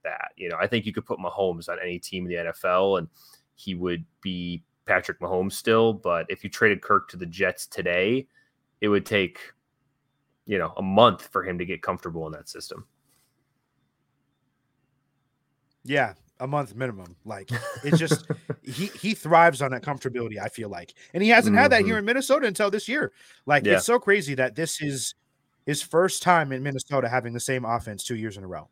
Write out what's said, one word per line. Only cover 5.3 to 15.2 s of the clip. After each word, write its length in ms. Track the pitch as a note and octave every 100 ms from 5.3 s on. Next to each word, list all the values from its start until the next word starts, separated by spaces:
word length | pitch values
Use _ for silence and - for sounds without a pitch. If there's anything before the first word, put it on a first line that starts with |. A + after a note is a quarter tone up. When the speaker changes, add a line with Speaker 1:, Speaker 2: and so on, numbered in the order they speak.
| F#2 F#2+
Speaker 1:
still. 380 | - - A2+ A2+
But 360 | G#2 F2+ E2+ D#2+
if 160 | F#2+ G2+
you 40 |
traded 320 | - A2+ G2
Kirk 280 | - G2+ -
to 80 | F2+
the 80 | F2
Jets 420 | E2+ F#2 - -
today, 600 | - F2 F2 F#2+ B2 - _ _ _ _ _
it 80 | G#2
would 180 | G2+ -
take, 340 | G#2 F2+ - - - _ _ _ _ _ _ _ _ -
you 120 | G2
know, 140 | E2 -
a 40 |
month 460 | F#2+ G2 A#2 F#2 -
for 140 | G2
him 140 | F#2 F2+
to 80 | F2
get 160 | E2
comfortable 440 | - F2+ F2+ E2 D#2+
in 60 |
that 160 | D2+ -
system. 400 | - - - - _ _ _ _ _ _ _ _ _ _ _ _ _ _ _ _ _ _ _ _ _ _ _